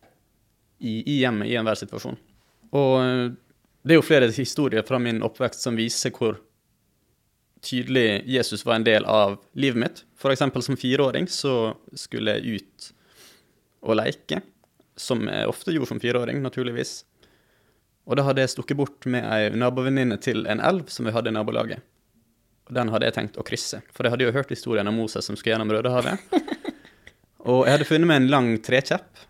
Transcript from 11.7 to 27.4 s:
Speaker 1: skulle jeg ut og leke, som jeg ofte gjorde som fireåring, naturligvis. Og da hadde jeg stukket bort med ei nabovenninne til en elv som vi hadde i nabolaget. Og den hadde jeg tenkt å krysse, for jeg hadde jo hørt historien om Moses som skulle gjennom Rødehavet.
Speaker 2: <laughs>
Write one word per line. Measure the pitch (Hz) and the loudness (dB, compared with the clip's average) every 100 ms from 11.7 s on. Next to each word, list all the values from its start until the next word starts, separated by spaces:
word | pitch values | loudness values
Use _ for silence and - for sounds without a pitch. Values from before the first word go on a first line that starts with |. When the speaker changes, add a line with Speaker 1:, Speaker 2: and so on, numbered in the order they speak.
| - - - | -4 -14 -16
Speaker 1:
skulle | - 117 107 107 | -10 -6 -2 -2
jeg | 120 101 | -4 -6
ut | - _ - - _ _ - _ _ _ _ _ | -10 _ -20 -20 _ _ -20 _ _ _ _ _
og | - 110 | -2 0
leke, | 120 - - 160 - _ _ _ _ - | 0 -6 -6 -8 -8 _ _ _ _ -12
som | - 120 107 | -4 -4 -2
jeg | 104 - | -2 -4
ofte | - - 160 | -4 -4 -4
gjorde | 123 | -4
som | 117 | -4
fireåring, | 120 123 117 135 | -2 -2 -2 -4
naturligvis. | 127 127 123 120 131 - - _ _ _ _ _ _ _ _ _ - | -6 -4 -6 -6 -8 -10 -18 _ _ _ _ _ _ _ _ _ -4
Og | 131 | 0
da | 139 | 2
hadde | 135 | 2
jeg | 131 | 0
stukket | - - 143 | -2 -4 -2
bort | 139 - 131 | -2 -4 -4
med | 123 110 | -4 0
ei | 110 107 107 | 0 0 2
nabovenninne | 123 127 131 135 123 104 | 0 0 0 2 2 0
til | - 110 - | -2 -2 -2
en | 110 | 0
elv | 127 190 143 | 0 0 -4
som | - 113 | -6 -4
vi | 113 | -2
hadde | 113 | -2
i | 110 | -2
nabolaget. | 107 113 113 - - _ _ _ _ _ _ _ - | -2 -2 -4 -8 -16 _ _ _ _ _ _ _ -8
Og | 127 | -4
den | 113 | -2
hadde | 110 117 | 0 0
jeg | 113 | 0
tenkt | 110 - | -4 -8
å | - | -8
krysse, | - - - - | -8 -8 -10 -12
for | - 123 | -4 0
jeg | |
hadde | 120 120 | 2 0
jo | 131 | 0
hørt | 135 | -4
historien | 127 123 107 101 | -6 -2 -2 0
om | 113 | -2
Moses | 110 - - | -4 -6 -8
som | 104 | -4
skulle | 117 113 | -2 0
gjennom | 107 | 0
Rødehavet. | 110 123 127 - 190 - 370 330 - - - | 0 2 2 0 -4 -2 -2 -2 -6 -10 -12
Speaker 2:
<laughs> | - _ - _ _ - | -18 _ -20 _ _ -8